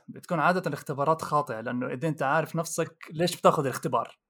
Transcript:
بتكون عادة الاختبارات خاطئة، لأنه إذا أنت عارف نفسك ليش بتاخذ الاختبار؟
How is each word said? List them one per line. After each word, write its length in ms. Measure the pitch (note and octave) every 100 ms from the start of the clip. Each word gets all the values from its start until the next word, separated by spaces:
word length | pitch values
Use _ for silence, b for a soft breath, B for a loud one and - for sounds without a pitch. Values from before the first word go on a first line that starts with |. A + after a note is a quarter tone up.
| -
بتكون 320 | - - E3+
عادة 240 | D3+ F#3 E3+
الاختبارات 540 | C#3+ - C#3 C#3+ D#3+
خاطئة، 400 | - D3 C#3+ A2+
لأنه 320 | A2+ B2 B2+
إذا 140 | C3+ D#3+
أنت 160 | D#3
عارف 320 | C3+ D#3 D3+ E3
نفسك 400 | D#3+ - D#3+ - -
ليش 260 | D#3 E3+ -
بتاخذ 260 | F#3+ D#3+
الاختبار؟ 560 | C3+ - D#3+ B2 A2+ -